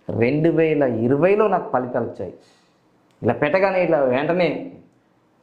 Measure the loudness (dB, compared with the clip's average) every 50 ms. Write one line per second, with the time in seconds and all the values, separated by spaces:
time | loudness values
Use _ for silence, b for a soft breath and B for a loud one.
0 | B -6 -2 0 0 0 2 2 2 2 2 2 2 2 2 0 0 0 0 0
1 | 0 0 2 2 2 2 4 4 2 2 0 -2 -4 -2 -4 -4 -4 -2 -4 -6
2 | -6 -6 -8 -10 -12 -12 -14 -18 b b b b b b b b b _ _ _
3 | _ _ _ -6 -2 -2 0 0 0 0 0 2 2 2 0 0 0 2 2 2
4 | 2 2 0 0 0 0 0 0 0 0 -2 -4 -10 -12 -16 -20 -20 _ _ _
5 | _ _ _ _ _ _ _ _